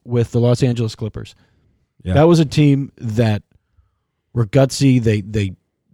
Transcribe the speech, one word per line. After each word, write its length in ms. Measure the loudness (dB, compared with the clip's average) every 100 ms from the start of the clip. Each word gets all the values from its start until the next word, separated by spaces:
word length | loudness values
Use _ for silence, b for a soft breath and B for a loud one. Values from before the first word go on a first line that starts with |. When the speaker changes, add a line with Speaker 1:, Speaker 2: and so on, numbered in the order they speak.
Speaker 1:
with 280 | -6 -4 -2
the 80 | 0
Los 220 | 0 2
Angeles 320 | 0 -2 -6
Clippers. 400 | -8 -12 -12 -16 -20 _ _ _ _ _ _
Speaker 2:
Yeah. 120 | -4
Speaker 1:
That 80 | 2
was 160 | 4 4
a 40 | 2
team 460 | 2 2 2 -2 -10
that 460 | -6 -2 -2 -2 -8 _ _ _ _ _ _ _ _
were 140 | -6 0
gutsy. 560 | 2 2 2 2 2
They, 180 | 2 -2
they, 340 | -2 -6 -6 -8 _ _ _